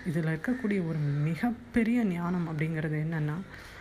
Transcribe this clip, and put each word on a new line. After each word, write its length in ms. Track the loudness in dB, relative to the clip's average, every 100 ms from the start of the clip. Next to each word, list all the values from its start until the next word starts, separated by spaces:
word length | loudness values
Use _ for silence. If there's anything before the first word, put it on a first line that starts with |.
| -2
இதுல 220 | 0 0
இருக்கக்கூடிய 580 | 0 0 0 2 0 0
ஒரு 100 | 0 0 2
மிகப்பெரிய 800 | 2 2 0 -2 -2 2 4 4
ஞானம் 440 | 2 2 0 0 0
அப்படிங்கிறது 480 | 0 0 0 0 0
என்னன்னா, 380 | 0 0 -2 -2 -8 -14 -16 -18